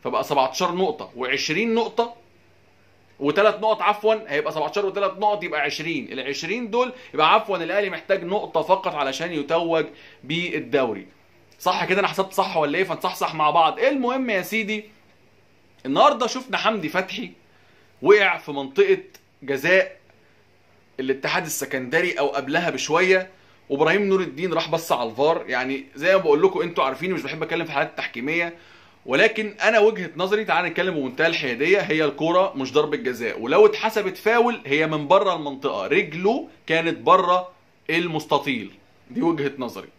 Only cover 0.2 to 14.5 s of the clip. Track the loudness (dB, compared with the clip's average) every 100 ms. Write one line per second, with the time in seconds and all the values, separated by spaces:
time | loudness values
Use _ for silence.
0.2 | 0 0 0 0 -2 0 -2 -2 -10 -8
1.2 | -4 -4 -2 -2 0 0 0 -2 -4 -4
2.2 | -20 _ _ _ _ _ _ _ _ _
3.2 | -2 4 4 2 -2 0 0 2 2 0
4.2 | 0 -4 -2 -4 -4 -2 -4 -2 -4 0
5.2 | 0 0 -4 -2 -2 -4 -6 -6 -6 -8
6.2 | -8 -8 -6 -6 -2 -2 -2 -4 -10 2
7.2 | 4 4 2 -4 -2 -2 -2 -6 -2 -2
8.2 | 0 -4 -2 -2 2 0 0 -2 -4 -2
9.2 | -4 -4 0 0 2 0 -2 -8 -20 -20
10.2 | -6 -4 -2 -4 0 0 0 -4 -12 _
11.2 | _ _ _ _ -2 -2 0 0 0 -2
12.2 | -4 0 -2 0 0 0 -2 -2 -6 -4
13.2 | -6 0 2 4 4 4 0 0 -2 -2
14.2 | -2 -2 -2